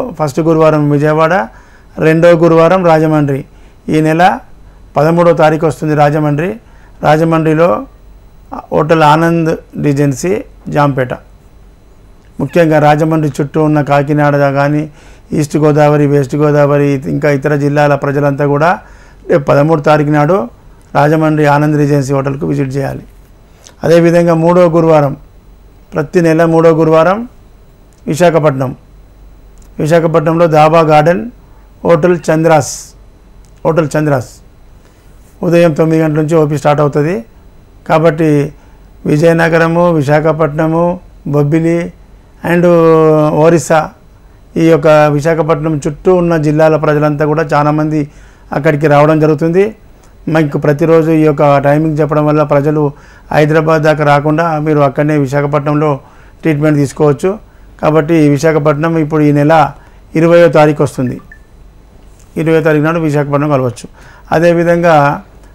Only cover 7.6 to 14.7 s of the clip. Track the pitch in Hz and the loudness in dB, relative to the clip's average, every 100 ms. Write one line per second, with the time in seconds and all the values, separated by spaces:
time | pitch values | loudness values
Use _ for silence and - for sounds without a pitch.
7.6 | 175 214 277 - - - - - - - | 0 -2 -6 -20 -20 -20 -20 -20 -18 -18
8.6 | - 170 156 160 151 160 165 170 160 - | -6 -4 0 2 4 2 2 0 -2 -4
9.6 | - - 147 139 143 127 175 214 - - | -8 -6 -2 0 -2 -2 -4 -6 -8 -16
10.6 | 165 151 143 131 123 - - - - - | -6 -2 -2 -2 -6 -8 -16 -20 -20 -20
11.6 | - - - - - - - - 143 175 | -20 -20 -20 -20 -20 -20 -20 -10 -4 0
12.6 | 165 151 147 151 160 160 151 151 147 165 | 2 2 2 2 0 -2 -2 -4 -4 -2
13.6 | 151 151 143 143 143 147 147 143 143 139 | 0 0 0 -2 0 0 0 0 0 0
14.6 | 143 | -2